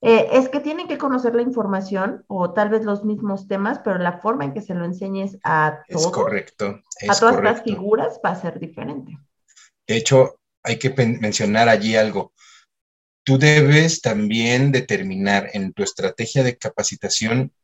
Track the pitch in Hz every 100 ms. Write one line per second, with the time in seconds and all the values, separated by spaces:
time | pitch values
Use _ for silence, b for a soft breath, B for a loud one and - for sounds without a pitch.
0 | - 226 156 254 262 285 277 320 349 294
1 | 285 262 240 233 247 247 202 190 190 196
2 | 196 - _ 196 180 180 208 220 214 202
3 | 214 208 208 196 196 196 202 285 - 180
4 | 175 175 202 233 143 139 208 175 170 180
5 | 196 190 196 196 - 160 156 151 - 170
6 | 165 185 - 98 - _ 101 98 _ -
7 | - 202 226 196 202 226 - 196 196 220
8 | 302 - 196 180 175 - 165 - - 285
9 | - 147 _ _ _ b b _ _ 113
10 | 113 135 131 - _ _ - 226 135 -
11 | 117 123 107 104 104 107 117 110 107 110
12 | 107 98 90 _ b b b _ _ _
13 | _ _ - 135 151 151 139 147 165 160
14 | 123 104 104 113 117 123 139 131 - 101
15 | 95 95 98 101 98 104 95 - 98 -
16 | 95 - 117 143 127 123 - - - -
17 | 98 - 110 117 139 _